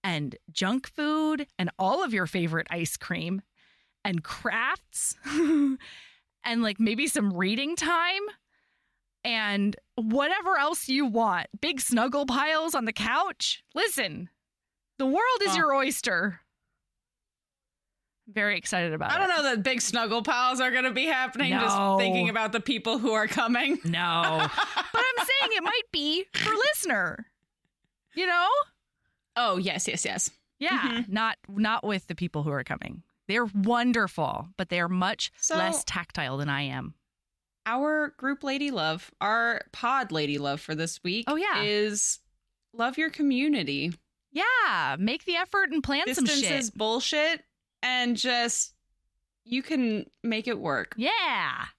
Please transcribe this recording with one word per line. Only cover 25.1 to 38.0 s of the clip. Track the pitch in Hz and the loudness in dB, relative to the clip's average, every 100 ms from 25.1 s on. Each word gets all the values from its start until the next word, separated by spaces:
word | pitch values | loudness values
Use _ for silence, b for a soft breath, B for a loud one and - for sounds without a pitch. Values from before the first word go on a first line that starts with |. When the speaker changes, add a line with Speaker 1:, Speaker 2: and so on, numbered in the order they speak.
| 480 | 0
Speaker 1:
I'm | - | 0
saying | 539 554 427 | 2 2 0
it | |
might | 330 480 466 | 0 -2 -2
be | 320 294 330 381 | -2 0 -2 -2
for | - - | -2 0
listener. | 427 539 605 359 214 175 - - _ _ _ _ _ _ _ _ 311 | 2 2 0 0 0 -2 -6 -14 _ _ _ _ _ _ _ _ -4
You | 370 | 0
know? | 349 370 554 571 _ _ _ _ _ _ - | 2 4 2 0 _ _ _ _ _ _ -2
Speaker 2:
Oh, | 233 180 | 0 2
yes, | 190 180 - | 0 -2 -4
yes, | - - | -4 -4
yes. | 185 - - _ _ | -2 -4 -6 _ _
Speaker 1:
Yeah, | 311 359 | -2 0
Speaker 2:
Mm-hmm. | 262 233 226 | 0 -2 -2
Speaker 1:
not, | 208 226 - - | -2 -2 -4 -6
not | 196 214 220 | 0 0 0
with | 208 196 - | -2 -4 -4
the | 165 | -6
people | 175 156 | -4 -2
who | 151 | -2
are | 143 | -2
coming. | 123 135 - - _ _ - | -4 -8 -8 -14 _ _ -2
They're | 214 226 | 0 0
wonderful, | 196 196 240 247 233 196 - 147 - 170 - | 2 2 4 4 2 0 0 -2 -2 -8 -8
but | 185 | -2
they're | 175 170 | 0 0
much | 185 185 - - - | 2 0 -2 -6 -4
Speaker 2:
So | - 320 | -2 0
Speaker 1:
less | - 311 - | 0 -2 -2
tactile | - - - 135 135 | -6 -6 -6 -4 -2
than | 147 | -2
I | 139 | -2
am. | 143 131 156 - _ _ _ _ _ _ 214 | -2 -6 -8 -14 _ _ _ _ _ _ -4
Speaker 2:
Our | 247 294 302 | 0 0 0